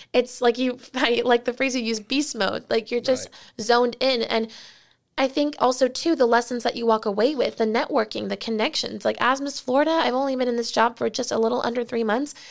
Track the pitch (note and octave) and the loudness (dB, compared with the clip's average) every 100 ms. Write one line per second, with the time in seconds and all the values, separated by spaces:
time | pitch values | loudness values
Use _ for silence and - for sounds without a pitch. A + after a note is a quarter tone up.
0 | - B3+ B3 - A#3+ A#3+ B3+ A#3+ - B3+ | -2 0 0 2 2 2 0 -2 -6 -2
1 | A#3+ A#3+ A#3 A#3+ A#3+ A#3+ C4+ B3+ A3+ A3 | 0 2 4 2 2 -2 0 0 -2 -4
2 | G#3 C4+ D4 A3 G3 - - A3+ A3 A#3+ | -2 -2 -2 -2 -2 -2 -2 -2 0 -2
3 | A#3 B3+ - - - - G#3+ A#3+ B3 A3+ | 0 0 -2 -14 -18 -6 2 4 2 0
4 | C4 B3 - A3+ A3 - - - _ _ | 0 0 0 -2 -2 -8 -20 -20 _ _
5 | _ - C4+ D4 D4 D4 B3+ B3+ B3+ C4 | _ -2 -2 0 -2 0 0 2 0 0
6 | E4+ D#4 A#3 A#3 A#3+ A#3+ A#3+ A#3+ A#3 A3 | 0 2 4 4 2 -4 -4 -2 2 2
7 | A3 G3+ B3 D4 - - A3 A3+ - A#3 | 0 0 2 2 -2 0 0 0 0 0
8 | G#3+ G#3+ G3+ G3+ - A3 C4 - - G#3 | -2 -4 -6 -6 -4 -2 -2 -2 -6 -4
9 | A3 - A#3+ C4+ C#4 - - C4 D4+ E4 | -2 0 2 0 -2 -6 -2 2 2 2
10 | B3 B3 C#4 C4 B3 A#3+ A#3 - A#3 A#3+ | 0 0 0 0 0 -2 -2 2 0 0
11 | A#3 A3 A#3+ A3+ A3 B3 A#3 A#3+ A#3 A#3 | -4 -4 -2 0 0 0 -2 -4 -4 -2
12 | A3 A3 D4 - - | 0 0 -2 -8 -16